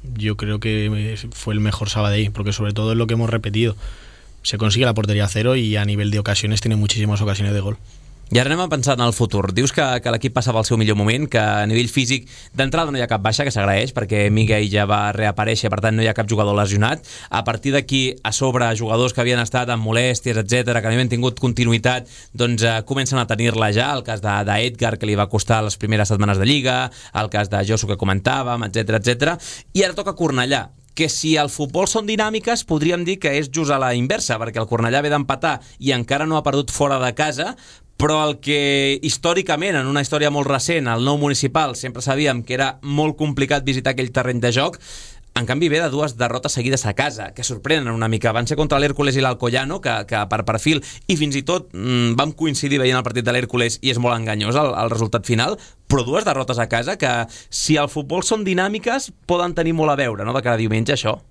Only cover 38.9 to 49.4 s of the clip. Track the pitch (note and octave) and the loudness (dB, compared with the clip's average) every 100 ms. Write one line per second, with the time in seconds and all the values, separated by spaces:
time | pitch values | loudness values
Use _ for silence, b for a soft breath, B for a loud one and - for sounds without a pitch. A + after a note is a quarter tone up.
38.9 | C#3 D#3 - E3+ F3+ F#3 D3+ F#3+ D#3+ C3 | 0 -2 -2 0 0 0 -2 0 0 0
39.9 | C#3+ C#3 D3+ D3 D3 C3+ C#3 - E3+ B2+ | -2 0 0 0 0 0 0 0 0 0
40.9 | A#2 C3 D3 C#3+ C3+ C3+ D#3 D3 A#2+ C3 | 0 2 2 2 0 0 0 -2 -4 -10
41.9 | B2 C3+ C3+ D3+ B2 A#2 B2+ C3+ - C#3 | -6 -2 2 2 0 -4 -2 -2 -2 -2
42.9 | C#3+ D#3 D3+ D3+ C3+ C3+ C#3+ C3 B2+ C3 | 0 0 0 -2 0 0 0 0 0 0
43.9 | B2+ B2+ B2+ B2 A#2+ A#2+ A#2 D#3 - B | -2 -2 0 0 0 2 2 0 -4 B
44.9 | B B B - - A#2+ C3+ E3 D#3 E3 | B B B -6 -4 -2 0 2 2 0
45.9 | C3+ D3+ A#2 A#2+ B2 B2+ C3 A#2+ C3+ - | 0 -2 0 -2 0 -4 -2 0 0 0
46.9 | G2 C#3+ G#2+ G2+ - A#2+ A2+ C#3 D#3+ B2 | 0 -2 -2 -12 -8 -8 -6 0 0 0
47.9 | A2+ A2+ A2 A#2 A2 A#2+ D3+ D3+ C#3 C#3+ | 0 0 2 0 0 -2 0 2 2 2
48.9 | C3+ C#3+ C3+ C3 B2 | 2 0 2 0 0